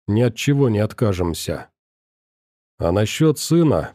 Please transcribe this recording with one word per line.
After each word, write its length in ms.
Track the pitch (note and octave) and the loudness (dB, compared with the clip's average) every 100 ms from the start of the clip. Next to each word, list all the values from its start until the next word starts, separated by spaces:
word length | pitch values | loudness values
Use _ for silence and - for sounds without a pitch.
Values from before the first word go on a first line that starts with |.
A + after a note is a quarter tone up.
| - | -2
ни 160 | G#2+ | 0
от 140 | A#2+ A2+ | 0 0
чего 320 | - C#3+ C3 | -2 2 2
не 100 | G#2 | 0
откажемся. 920 | G#2+ - A2 F2+ F2 D#2+ - D2+ - _ _ _ _ _ _ _ _ _ _ - | -2 -2 -2 0 -2 -4 -8 -10 -12 _ _ _ _ _ _ _ _ _ _ -4
А 120 | E2 | -2
насчёт 460 | F#2+ G#2+ - D#3 D3 | 0 0 0 0 0
сына 560 | - E3 D#3 F2+ C#2+ | 0 2 2 0 -2